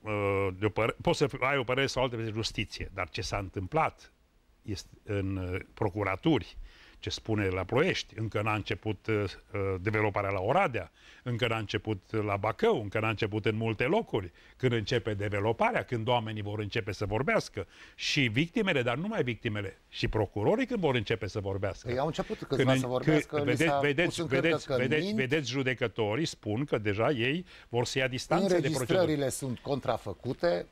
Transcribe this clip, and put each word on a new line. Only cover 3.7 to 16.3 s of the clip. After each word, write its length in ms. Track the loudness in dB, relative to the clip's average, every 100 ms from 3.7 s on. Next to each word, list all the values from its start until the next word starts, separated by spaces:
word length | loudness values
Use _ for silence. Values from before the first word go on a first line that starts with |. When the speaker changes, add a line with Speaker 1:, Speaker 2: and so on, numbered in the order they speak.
| 0 0 -4 -20 _ _ _ _ _
Speaker 1:
este 280 | -8 -8 -10 -18
în, 320 | -6 -4 -2 -4
uh, 240 | -4 -6 -8
procuraturi, 840 | -4 -2 0 -2 0 2 2 0 -14 -16 -18 -20 -12
ce 100 | -8
spune 380 | -8 -2 0 2
la 160 | 0
Ploiești, 500 | 0 2 2 0 -4 -6
încă 240 | -4 -2
n-a 120 | 0
început, 540 | -2 -2 -4 -4 -4 0
uh, 80 | 0 0 -6 -10
uh, 220 | -4 -2 -2
dezvoltarea 480 | 0 2 2 0 0
la 100 | -2
Oradea, 520 | 2 2 2 -2 -8 _ -20 -12
încă 240 | -6 0 0
n-a 100 | 0
început 440 | -2 -4 -2 -6 -4 -4 -2
la 100 | 0
Bacău, 440 | -2 2 2 2
încă 180 | 0 -2
n-a 100 | -2
început 360 | 0 -2 0 0
în 100 | 0
multe 280 | -2 0
locuri. 480 | 2 2 0 -4 -4 -14 -20 -2
Când 140 | 2
începe 420 | 2 2 0 0
dezvoltarea, 720 | -2 -2 0 0 2 2 2
când 240 | -2 -2 2
oamenii 340 | 0 0